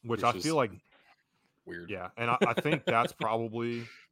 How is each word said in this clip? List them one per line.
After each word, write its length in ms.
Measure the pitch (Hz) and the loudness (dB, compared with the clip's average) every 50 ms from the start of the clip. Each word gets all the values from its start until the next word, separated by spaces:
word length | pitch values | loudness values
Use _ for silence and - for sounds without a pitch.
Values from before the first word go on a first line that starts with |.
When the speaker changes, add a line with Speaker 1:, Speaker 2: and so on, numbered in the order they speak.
| _ | _
Speaker 1:
Which 200 | 117 117 107 117 | -2 -2 2 2
Speaker 2:
Which 20 | |
Speaker 1:
I 60 | 117 117 | 2 2
Speaker 2:
is 60 | 92 - | 2 0
Speaker 1:
feel 140 | 151 160 | 2 2
like 160 | 151 131 107 92 98 _ _ _ - _ _ - _ _ _ _ _ _ _ _ _ _ | 2 2 2 -2 -10 _ _ _ -20 _ _ -20 _ _ _ _ _ _ _ _ _ _
Speaker 2:
weird. 240 | - - 85 85 85 | -14 -12 -12 -10 -8
Speaker 1:
Yeah, 180 | 101 92 87 92 - | -8 -8 -8 -10 -6
and 140 | - 117 117 | -4 0 0
I, 80 | 120 123 | 2 4
I 140 | - 120 117 | 4 2 2
think 300 | - - 147 165 147 - | 0 0 0 0 0 0
Speaker 2:
<laughs> 0 | |
Speaker 1:
that's 260 | - 123 117 120 127 - | 2 2 4 2 2 0
probably 720 | _ - 110 110 113 117 117 107 117 117 120 120 117 117 117 - - - _ | _ -2 0 0 0 -2 -2 -4 -4 -4 -4 -4 -6 -8 -12 -16 -20 -20 _